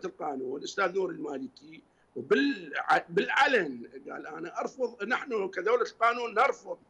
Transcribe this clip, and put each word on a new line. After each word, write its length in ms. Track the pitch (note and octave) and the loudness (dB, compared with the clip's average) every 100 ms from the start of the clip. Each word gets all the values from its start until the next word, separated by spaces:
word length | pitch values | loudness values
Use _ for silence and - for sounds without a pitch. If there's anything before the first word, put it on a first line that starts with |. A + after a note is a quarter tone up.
| F#3 | 0
القانون 540 | - D#3+ C3+ B2+ C#3+ | -6 -4 -4 -4 -6
الأستاذ 360 | E3 - F#3+ F#3+ | -6 0 0 0
نور 140 | F3+ | -2
المالكي 760 | D#3+ D#3 C#3 C3 - D3 D#3+ _ _ _ - | -4 -6 -6 -8 -12 -20 -20 _ _ _ -6
وبالع-، 880 | B2 A3+ C#4+ A3+ D#3+ C#3 - D#3 - | 2 4 4 0 -6 -4 2 2 4
بالعلن 800 | E3+ B3 A#3+ C#4+ B3 D#3+ B2 A#2+ C3+ C#3+ | 0 2 4 6 4 2 -4 -10 -14 -12
قال: 160 | C#3+ D3 | -12 -10
"أنا 320 | D#3 E3+ A3 | -10 -8 -6
أرفض، 440 | A#3+ - B3 A#3+ | -6 -2 -4 -4
نحن 440 | G3+ B3+ - A3+ F#3+ | -2 -2 -2 -4 -4
كدولة 340 | F#3 F#3 A#3+ | -2 2 2
القانون 520 | A3 - A3+ A#3+ A#3 | 2 2 2 2 0
نرفض 440 | G#3 C4+ - F#3+ F3 | 2 2 2 -6 -12